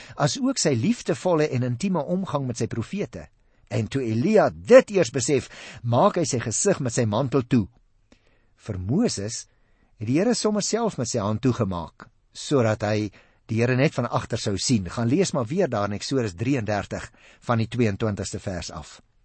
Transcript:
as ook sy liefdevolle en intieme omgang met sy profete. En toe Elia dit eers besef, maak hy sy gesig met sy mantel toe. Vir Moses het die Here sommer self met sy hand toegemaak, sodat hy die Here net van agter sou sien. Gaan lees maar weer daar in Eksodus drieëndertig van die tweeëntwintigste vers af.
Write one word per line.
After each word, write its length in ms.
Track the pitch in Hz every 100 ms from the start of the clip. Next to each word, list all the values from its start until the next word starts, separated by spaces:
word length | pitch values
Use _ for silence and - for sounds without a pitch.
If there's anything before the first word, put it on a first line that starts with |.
| - -
as 220 | 143 269
ook 200 | 254 262
sy 160 | 160
liefdevolle 720 | 123 160 240 - - 185 160 151
en 120 | 127
intieme 380 | 127 120 196 170
omgang 420 | 135 180 185 147 127
met 100 | 120
sy 100 | 117
profete. 640 | 120 - 196 175 87 82 _ _ _ _
En 160 | 117 104
toe 140 | 135
Elia 460 | 117 110 170 208 143
dit 380 | 80 90 254 - 196
eers 140 | 147
besef, 360 | 135 135 135 - - - -
maak 360 | 117 123 196 180
hy 60 | 143
sy 140 | 117
gesig 360 | 113 - - -
met 100 | 127
sy 120 | 131 110
mantel 360 | 104 139 139 123
toe. 180 | 127 95 _ _ _ _ _ _ _ _ _
Vir 160 | - 92
Moses 680 | 92 165 233 - 104 - - _ _ _ _ _
het 100 | 110
die 100 | 147
Here 160 | 226 -
sommer 280 | 214 208 -
self 320 | 214 226 -
met 80 | 120
sy 120 | 123
hand 200 | 98 110
toegemaak, 640 | 131 117 98 87 80 - - _ _ -
sodat 480 | - 143 110 107 104
hy 220 | 107 104 - _ _ -
die 100 | 110
Here 160 | 117 127
net 160 | 156 -
van 120 | 120
agter 300 | 120 - 117
sou 160 | 117 95
sien. 300 | - 117 85
Gaan 160 | - 117
lees 220 | 160 185
maar 160 | 151 113
weer 220 | 180 160
daar 180 | 110 101
in 80 | 101
Eksodus 400 | - 135 110 87
drieëndertig 680 | 113 139 104 104 101 95 - - - - -
van 160 | 117
die 60 | 113
tweeëntwintigste 720 | 120 113 98 110 101 92 98
vers 280 | - 87 -
af. 260 | 82 - - _ _